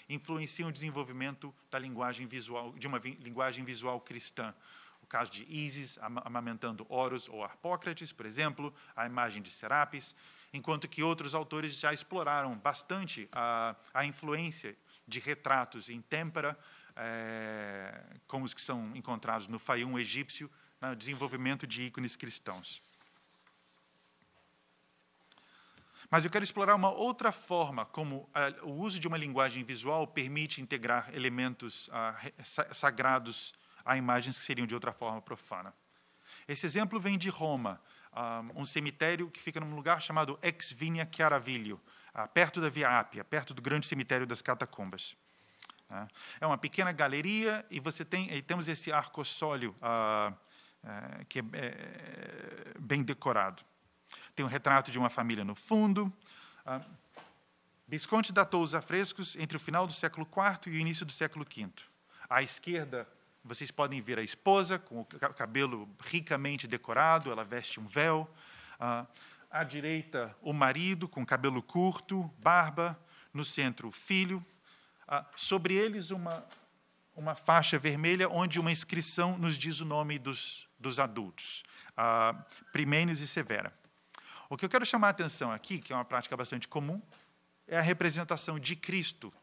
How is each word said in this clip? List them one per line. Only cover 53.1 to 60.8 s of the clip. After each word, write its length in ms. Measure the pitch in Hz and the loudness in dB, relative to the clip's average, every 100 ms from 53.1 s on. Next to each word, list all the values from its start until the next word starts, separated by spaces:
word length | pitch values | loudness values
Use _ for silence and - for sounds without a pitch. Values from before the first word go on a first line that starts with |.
| 135 139 110 95 90 - _ _ _ - - - | 0 2 4 4 0 -18 _ _ _ -20 -20 -12
Tem 100 | - | -4
um 40 | 131 | -2
retrato 420 | 131 143 139 131 | 2 6 6 6
de 80 | 123 | 2
uma 100 | 123 | 2
família 360 | - 117 107 | 2 0 0
no 100 | 101 | -2
fundo. 580 | 104 - 220 214 196 196 190 - - - - - | -4 2 6 6 6 2 -4 -18 -20 -20 -14 -8
Ah, 160 | 131 - 170 _ - - _ _ _ _ _ - | -8 -8 -20 _ -20 -20 _ _ _ _ _ -8
Visconti 440 | 151 - 220 220 | -6 4 4 6
datou 300 | 190 196 180 | 6 6 6
os 120 | 160 | 2
afrescos 640 | 156 - 180 196 - 180 170 | 0 0 0 0 -4 -8 -6
entre 200 | 156 156 | -4 -4
o 40 | |
final 260 | - 165 180 | 0 2 2
do 60 | |
século 340 | 156 160 - 156 | 0 -2 -2 -4
quarto 420 | - 196 180 175 | 2 2 2 -4
e 40 | |
o 60 | |
início 280 | 160 | -2